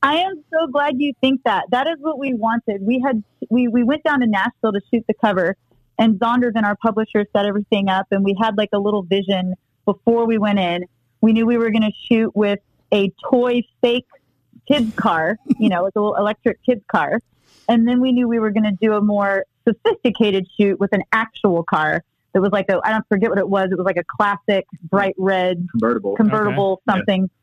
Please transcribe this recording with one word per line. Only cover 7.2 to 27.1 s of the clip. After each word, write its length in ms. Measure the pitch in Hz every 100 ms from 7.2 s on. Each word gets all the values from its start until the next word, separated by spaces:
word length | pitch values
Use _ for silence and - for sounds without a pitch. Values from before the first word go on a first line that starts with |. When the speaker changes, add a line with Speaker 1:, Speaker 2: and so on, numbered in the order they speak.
| 202
Speaker 1:
set 120 | 208 202
everything 420 | 202 208 202 196
up, 200 | 190 -
and 120 | 196
we 120 | 196 196
had, 160 | 220 208
like, 120 | 208
a 60 | 208
little 240 | 202 208
vision 500 | 175 196 190 190 185 185 _ _ -
before 400 | 202 - 233 226
we 120 | 226
went 180 | 208 202
in. 260 | 180 175 180 _ _ _
We 100 | 220
knew 120 | 220 226
we 120 | 240
were 120 | 226
gonna 220 | 220 214 - -
shoot 260 | 233 220 196
with 240 | 208 202 _ _ _
a 220 | 214 196 - -
toy 320 | 254 247 247 233 _
fake 260 | 240 240 240 _ _ _ _ - _
kids 260 | 196 220 -
car, 420 | 220 165 160 214 - -
you 100 | 220
know, 140 | 175
like 100 | 190 214
a 40 |
little 160 | 208 -
electric 480 | 208 214 - 196 -
kids 160 | 240 _
car. 280 | 120 147 226 - _ _ _ -
And 180 | 233 226
then 140 | 247
we 100 | 254
knew 160 | 247 247
we 120 | 233
were 100 | 220
gonna 200 | 202 214 190
do 120 | 220
a 80 | 214
more 440 | 208 208 196 196 - _ -
sophisticated 800 | 214 - 415 240 208 214 196 185 -
shoot 200 | 202 196
with 120 | 196
an 100 | 202 -
actual 520 | 220 226 - 208 170
car 400 | 165 170 156 156 - _ _
that 80 | 196
was 100 | 196
like 140 | 202 196
a, 120 | 185
I 60 | -
don't 160 | 220 -
forget 220 | 202 220
what 80 | 196
it 80 | 202
was. 200 | 196 190
It 60 | 185
was 80 | 185
like 120 | 175
a 60 | 170
classic 600 | - 208 202 - 196 - - 165
bright 260 | 196 196 190
red 500 | 190 190 185 180 175
Speaker 2:
Convertible. 440 | 233 220 240 196 202
Speaker 1:
convertible 680 | 214 214 208 196 196 190 -
Speaker 3:
Okay. 80 | 190
Speaker 1:
something. 320 | -